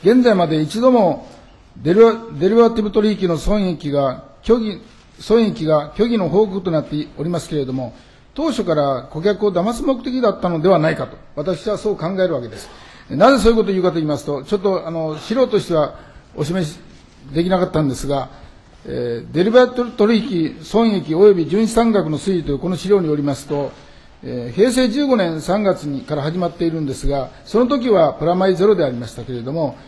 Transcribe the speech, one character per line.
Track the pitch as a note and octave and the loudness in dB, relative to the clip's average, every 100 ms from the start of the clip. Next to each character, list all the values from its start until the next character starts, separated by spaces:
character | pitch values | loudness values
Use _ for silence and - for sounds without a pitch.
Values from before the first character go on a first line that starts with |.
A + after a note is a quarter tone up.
現 | F3+ B3 | 2 4
在 | A#3+ | 4
ま | G3 E3+ | 4 2
で | D#3 | 0
一 | D3+ G#3+ | -2 0
度 | B3+ | 2
も | B3 F#3 C#3+ - - - - - - | 4 2 0 -8 -20 -20 -20 -20 -8
デ | B2+ | 0
リ | F#3 | 6
バ-、 | A3+ A3 - C#3+ | 6 6 -6 -2
デ | F3+ | 2
リ | A3+ | 4
バ | A#3 | 4
テ | A#3 | 2
ィ | |
ブ | G#3 | -2
取 | G#3+ G#3+ F#3+ | 0 0 0
引 | F#3 | -2
の | D#3+ | -2
損 | - G#3 F#3+ | 0 0 0
益 | D#3 C#3+ | -4 -4
が | C#3+ C3+ B2+ - - | -2 -2 -4 -12 -10
虚 | - A#3+ | 0 0
偽、 | A3 F3+ - - - - | 0 -8 -16 -20 -20 -18
損 | - A3+ | 0 2
益 | G#3+ D3+ D#3 | 2 0 0
が | D3+ D3 - | 0 0 -2
虚 | A#3 | 0
偽 | A#3 | 0
の | F3 | 0
報 | F3 A3 | 0 0
告 | F#3+ | -2
と | F#3 | -2
な | D#3+ | -4
っ | - | -4
て | D3+ D3+ - | -8 -8 -8
お | |
り | D#3 | -6
ま | F3 | -6
す | - | -6
け | D#3 | -6
れ | C3 | -4
ど | |
も、 | C3 B2 - - - _ | -6 -8 -12 -20 -20 _
当 | - D#4+ | -6 -4
初 | A3+ | -2
か | F3+ D#3 | 0 0
ら | C#3+ C3 B2 | 0 -2 -6
顧 | D3+ | -4
客 | F#3 G3+ G#3 | -2 0 0
を | |
騙 | F3 F#3+ | 0 -2
す | A#3 | -2
目 | - C4 | -2 -2
的 | - B3+ | -4 0
だ | A#3 | 0
っ | - | 0
た | F3+ | -2
の | E3 | 0
で | E3 | 2
は | F3 | 4
な | D#3 | 2
い | - | -2
か | C3+ | -6
と、 | - - - | -12 -14 -8
私 | D3+ E3+ - | -6 -4 -4
は | G3+ | -4
そ | G#3+ | -4
う | G3+ | -4
考 | D#3+ F#3+ | -4 -2
え | F#3 | -2
る | |
わ | D3 | -2
け | A#2+ | -6
で | G#2 | -14
す。 | - - - - - | -18 -20 -20 -20 -10
な | C3 A3 | 4 4
ぜ | C4+ | 6
そ | G#3 | 4
う | |
い | |
う | A3+ | 4
こ | |
と | G3 | 2
を | |
言 | F#3+ | 0
う | |
か | F3+ | 0
と | E3+ | 0
言 | |
い | D3+ | -2
ま | C#3+ | -4
す | - | -4
と、 | C#3+ | -8
ち | C3+ G#3 | -4 -2
ょ | |
っ | |
と、 | G3 F#3 E3 | -2 -2 -4
あ | |
の、 | E3 D#3+ D3+ | -6 -6 -8
資 | - A3+ | -4 0
料 | B3 | 2
と | G#3 | 0
し | - | 0
て | |
は | E3 C#3 - - - - - | 0 0 -4 -20 -20 -18 -8
お | |
示 | C#3+ F#3 D#3+ | -4 -4 -4
し | - - - - _ C3+ | -8 -20 -20 -20 _ -6
で | C#3 | -4
き | F3 | 0
な | F#3 | 0
か | F3+ | 0
っ | |
た | E3+ | 0
ん | D3 | -2
で | A#2+ | -2
す | C#3 | -4
が、 | C#3 B2+ - - - - - - | -4 -4 -12 -20 -20 -20 -20 -10
え | B2+ A#2+ A#2 A2+ | -8 -6 -8 -6
ー、 | |
デ | C3+ | -2
リ | F#3+ | 4
バ | A#3+ B3 | 4 4
テ | B3 | 2
ィ | |
ブ | A#3+ | -6
取 | - G3+ A3+ - F3+ D#3 | 0 2 2 0 -2 -4
引 | - | -6
損 | - G#3 A#3 | -4 0 2
益 | G3 D3 | 0 -2
及 | D#3+ G#3 | 4 6
び | F#3+ D3 | 6 2
純 | F#3+ A3 | 0 2
資 | |
産 | - A#3 | 2 2
額 | G#3 D#3 | 2 0
の | D3+ | -2
推 | - F#3 | -2 -2
移 | |
と | D3 | -2
い | C#3 | -4
う | |
こ | F3+ | -4
の | F3+ | -4
資 | F#3 | 2
料 | G3+ | 2
に | E3 | 2
よ | D3+ | 0
り | |
ま | C#3+ C3 | -2 -4
す | - | -6
と、 | D3 C3+ - - - - - | -6 -6 -10 -20 -20 -20 -18
え | B2+ B2 A#2+ | -12 -10 -6
ー、 | - | 2
平 | A#3+ | 2
成 | B3 B3+ | 4 2
十 | A#3 C#4+ | 2 2
五 | B3+ | 2
年 | F3 D#3 | 0 -2
三 | D3 G3 | -2 0
月 | G3+ F3+ | 0 -2
に、 | D3+ C#3 | -4 -8
か | - D3 | -6 -4
ら | |
始 | C#3+ F3 | -4 -2
ま | F3 | -4
っ | - | -2
て | E3 | -4
い | |
る | D#3+ | -2
ん | D3 | -4
で | |
す | B2+ C#3 | -4 -2
が、 | C#3 B2+ - - | -2 -4 -12 -4
そ | G#3+ | 0
の | B3 | 2
時 | C#4+ A#3+ | 0 2
は | G3 D#3 | 4 4
プ | - D3+ | 2 0
ラ | |
マ | F3+ F#3+ | 2 2
イ | F3+ | 4
ゼ | G3+ | 4
ロ | G3 | 4
で | |
あ | D3 | 0
り | A#2+ | -2
ま | A#2 | -10
し | - | -12
た | |
け | A#2+ | -10
れ | B2 | -8
ど | A#2 | -6
も、 | D#3+ D3 - | -4 -4 -6